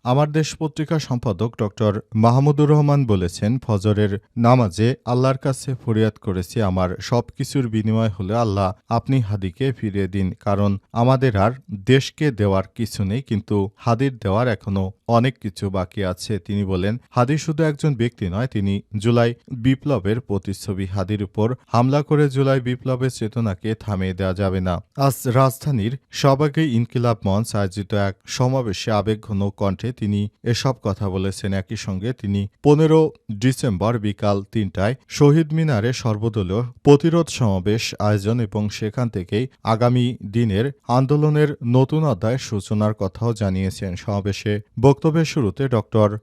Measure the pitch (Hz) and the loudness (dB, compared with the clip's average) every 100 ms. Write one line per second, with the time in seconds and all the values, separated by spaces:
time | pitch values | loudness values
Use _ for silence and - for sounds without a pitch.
0 | 120 135 151 151 151 - 156 156 151 160 | 2 2 2 0 -2 -4 -6 -4 -2 -2
1 | - 123 123 87 113 - 107 - 107 104 | -2 -2 -2 -2 -4 -2 -6 0 0 0
2 | _ 110 117 123 143 143 147 151 147 143 | _ 2 4 6 4 4 4 4 4 2
3 | 123 98 87 - 104 127 - 104 104 104 | 4 2 0 -2 -2 -2 0 0 2 2
4 | 104 98 _ - 117 127 107 85 113 135 | 0 -2 _ 2 4 6 2 2 0 0
5 | - 123 131 131 143 131 - 123 - 107 | -2 0 0 0 -2 -4 -6 -6 -2 2
6 | 110 - - 92 90 117 101 92 92 - | 0 -2 -4 -4 -4 -2 0 0 -2 -4
7 | - 120 - - 135 139 120 110 110 110 | -2 -2 -2 -8 -4 -2 0 0 0 2
8 | 113 95 95 113 113 98 95 - _ 117 | 0 -2 -4 0 0 0 0 -4 _ -4
9 | - 135 104 104 92 - 135 120 110 98 | 0 0 0 -4 -6 -4 -4 -4 -4 -2
10 | 95 98 92 95 107 101 101 98 _ - | -2 -2 -2 -2 -2 2 2 0 _ 0
11 | 120 131 131 101 104 131 - 101 98 135 | 2 2 2 2 0 0 -12 -6 2 2
12 | - - 151 110 104 95 95 - 110 - | 2 -2 -2 0 0 0 -2 -8 -8 -4
13 | 95 117 - 104 - 104 98 _ - 113 | -4 -4 -2 -4 0 -2 -2 _ -2 0
14 | 139 120 101 101 123 104 - 98 95 - | -2 -2 -2 0 0 -2 -4 -4 -4 -8
15 | - 117 127 - 110 - 101 95 90 - | 0 2 2 -4 -12 -8 -6 -4 -6 -4
16 | 92 90 - 104 - 101 95 92 98 120 | -4 -6 -6 -8 -4 -4 -2 0 -2 -4
17 | _ 123 123 151 - 151 156 147 156 120 | _ 0 0 0 -2 -2 -2 0 -2 0
18 | 117 - 92 95 127 110 98 98 - 107 | -2 -2 -4 -4 -4 -2 0 -2 -4 -4
19 | 113 120 117 117 - 123 123 131 147 127 | 2 2 2 -2 -12 -2 0 0 0 -2
20 | 95 113 - 101 101 95 - 95 92 98 | 0 -4 -2 -4 -4 -8 -6 -6 -4 -4
21 | 92 104 101 - 110 127 _ 117 123 143 | -4 -4 -4 -2 -2 -2 _ 0 2 0
22 | 143 147 147 131 135 135 120 123 135 127 | 0 2 2 2 0 0 -2 -6 -4 -2
23 | 131 - 110 123 113 92 110 110 - 98 | -4 -4 -6 -2 -4 -4 -6 -6 -4 -4
24 | 95 90 95 92 98 95 92 85 - - | -2 -2 -4 0 -2 0 -2 -4 -6 -2
25 | 139 - 131 120 135 - 151 131 104 135 | -2 0 0 2 2 0 -4 -2 -2 -6
26 | _ - 143 135 151 139 160 117 117 127 | _ 0 2 2 0 0 0 0 0 0
27 | 120 110 101 98 117 107 98 104 95 104 | 0 0 0 0 0 -2 -4 -4 -4 -2
28 | 98 95 - - 127 131 117 92 - 104 | -2 -4 -12 -2 0 0 -2 -6 -2 0
29 | 101 107 107 98 101 - 101 92 113 127 | 0 -4 -4 -4 -4 -2 -2 -2 -6 -4
30 | 104 101 104 _ 117 117 135 123 107 95 | -2 -2 -2 _ -4 -2 -2 -2 -4 -4
31 | 101 92 95 92 101 98 - 110 - 95 | -4 -2 -4 -4 -4 -4 -6 -10 -6 -6
32 | 110 131 101 101 101 _ 143 147 156 160 | -6 -6 -4 -2 -4 _ 4 4 6 4
33 | 156 - - 101 123 131 131 92 101 117 | 4 -2 -12 -2 0 0 -2 0 0 0
34 | 104 98 104 101 98 117 98 - 101 131 | -4 -2 0 0 -2 -4 -2 0 -2 -2
35 | _ - 143 156 156 160 160 113 117 131 | _ 4 4 6 2 0 0 0 0 -2
36 | 117 104 113 107 92 101 123 - - 143 | -2 -2 -2 -2 -2 -2 -4 0 6 6
37 | 165 170 160 - 117 95 95 110 - - | 6 0 -2 -2 0 0 0 -2 -4 -2
38 | 104 104 101 120 107 110 104 - 110 117 | 0 0 0 -2 -2 -4 -4 -6 -8 -4
39 | 120 104 87 104 127 _ - 110 120 123 | -4 -4 -4 -4 -4 _ -4 0 2 2
40 | 120 120 101 110 117 95 135 139 - 120 | 0 -4 -4 -2 0 0 -2 -6 0 0
41 | 135 147 151 151 147 143 117 127 131 151 | 2 2 2 2 2 0 2 2 4 2
42 | 156 98 110 131 - 104 - 107 107 104 | 0 0 -2 -2 -4 -6 -2 0 0 0
43 | 95 - 117 107 101 95 95 - 95 87 | -6 -2 -4 -2 -2 0 -2 -4 -8 -8
44 | - 101 98 98 104 104 - - 135 139 | -4 -4 -4 -4 -2 -4 -6 2 4 4
45 | 165 156 160 165 107 87 135 120 - 110 | 2 0 0 0 -2 -2 0 0 2 4
46 | 104 107 | 4 2